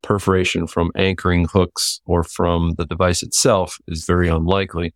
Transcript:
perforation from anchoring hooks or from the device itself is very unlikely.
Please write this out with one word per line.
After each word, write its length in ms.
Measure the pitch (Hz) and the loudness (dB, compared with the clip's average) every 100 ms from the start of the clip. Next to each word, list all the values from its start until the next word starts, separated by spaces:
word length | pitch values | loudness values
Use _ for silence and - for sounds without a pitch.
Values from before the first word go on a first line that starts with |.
perforation 640 | - 104 98 92 90 87 82 | -2 0 2 2 2 -2 -4
from 240 | - 85 - | -2 -2 0
anchoring 500 | 95 92 90 87 85 | 0 0 2 2 2
hooks 480 | 98 90 - - - - | 2 0 -2 -6 -6 -2
or 180 | 87 | 0
from 520 | 85 - 87 87 85 82 | 0 -2 0 2 0 -2
the 80 | 85 | -6
device 360 | 87 92 85 | 0 0 0
itself 540 | - - 139 101 87 - - | -2 0 2 2 0 -8 -10
is 180 | 80 - | -8 0
very 240 | 87 87 | 2 4
unlikely. 640 | 80 82 98 95 95 73 | 2 2 0 0 -6 -8